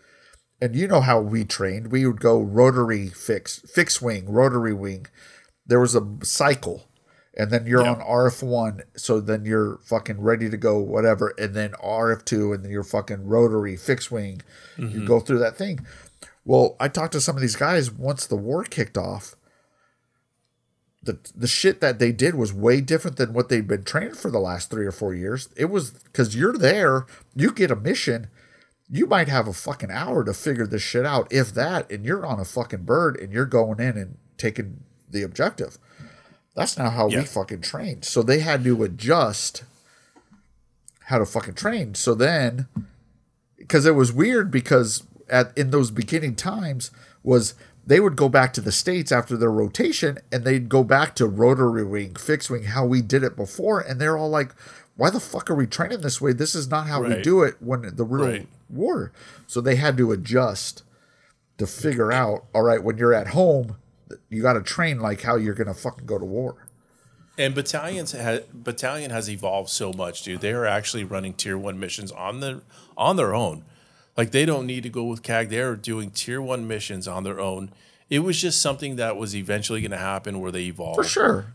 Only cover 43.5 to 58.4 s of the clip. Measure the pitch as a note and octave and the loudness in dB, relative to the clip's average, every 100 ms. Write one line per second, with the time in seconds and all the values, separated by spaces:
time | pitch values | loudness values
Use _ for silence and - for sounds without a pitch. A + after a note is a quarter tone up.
43.5 | - - D#3 D3 D3 B2 A#2+ G#3 B3 G3 | -18 0 4 6 6 4 4 2 2 2
44.5 | D3 C#3 C3 A2+ - - - - B2+ B2 | 0 4 4 4 -2 -8 -16 0 2 2
45.5 | - C3+ C#3+ A#2+ G#2+ G#2+ D#3+ D3+ A2 F#3 | 0 2 2 2 0 -2 -2 -2 -4 -4
46.5 | G#3+ F3 C3 - - - _ - B2 G#2 | -4 -4 -6 -8 -12 -20 _ 4 4 4
47.5 | - - _ - D#3 G3+ C#3+ C#3 C3+ B2+ | -4 -20 _ 4 6 6 4 4 6 4
48.5 | - A2+ - - F3+ D3 B2+ A#2 A#2 A2+ | 2 -2 0 0 -2 2 0 0 2 2
49.5 | G#2+ G#2 - C#4+ - D3 C#3 - B2+ B2 | 2 0 0 0 0 -2 -4 -4 -2 0
50.5 | C3 A#2 C3+ A#2 C3+ D#3+ - A2+ G2 A#2+ | 0 4 4 6 4 2 2 0 6 6
51.5 | C3 B2 A#2 G2+ G#2 G2 F#2 - D3+ - | 6 4 2 0 -2 -6 -6 -2 -2 -2
52.5 | A#2+ G#2+ A#2 B2+ B2+ G#2+ C3+ B2+ - G2+ | -6 -4 0 2 2 4 2 2 -2 -8
53.5 | - F#3 G#3 - C3 D3+ D#3 D#3 D3+ C3 | -4 0 0 -2 -2 0 0 0 0 -2
54.5 | - - - _ - D3 A3 - - - | -6 -20 -20 _ 0 0 2 -4 -6 -2
55.5 | D3+ B2 - F3 A#3+ D3 - C#3 B2 D#3 | 0 0 -2 -4 -4 -4 -2 0 0 0
56.5 | E3 C3+ D3+ D3+ C#3+ A#2+ A2 A#2+ F#3 C#3+ | -2 -2 -4 -2 -2 -2 0 4 4 4
57.5 | - A#2 B2+ A2 G2+ A2+ C3 C3+ G#2 | 0 -4 -4 -4 -4 -2 0 0 -2